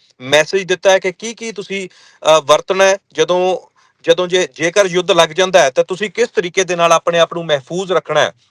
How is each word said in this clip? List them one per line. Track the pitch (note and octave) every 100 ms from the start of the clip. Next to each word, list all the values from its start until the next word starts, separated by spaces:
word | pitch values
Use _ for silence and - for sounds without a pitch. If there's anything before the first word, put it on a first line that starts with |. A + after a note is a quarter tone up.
| _ _
ਮੈਸੇਜ | B2+ C#3+ D#3 G3
ਦਿੱਤਾ | F3+ F3+ G3
ਹੈ | F#3+
ਕਿ | F#3+
ਕੀ | F3 A3
ਕੀ | A3+ A3+
ਤੁਸੀਂ, | G3+ G3 G3 F#3 - _ _ D3+
ਅ, | D#3
ਵਰਤਣਾ | C#3 D3+ - F#3+
ਹੈ | F#3+ G3 _
ਜਦੋਂ, | - D#3+ F3+ F#3 F3 - _ _ _
ਜਦੋਂ | D#3+ E3 F3+
ਜੇ, | F#3 D#3+ -
ਜੇਕਰ | E3 G#3 G3
ਯੁੱਧ | F3 F3
ਲੱਗ | F3 E3
ਜਾਂਦਾ | D#3 F#3 F3+
ਹੈ | C#3
ਤਾਂ | -
ਤੁਸੀਂ | E3+ F#3 G#3
ਕਿਸ | G3 A#3
ਤਰੀਕੇ | - F3+ F#3+
ਦੇ | F3 F3
ਨਾਲ | E3+
ਆਪਣੇ | E3 - E3+
ਆਪ | E3
ਨੂੰ | F3 E3
ਮਹਿਫੂਜ਼ | D3 - E3+ F#3+
ਰੱਖਣਾ | E3+ - D#3
ਹੈ। | A2+ - _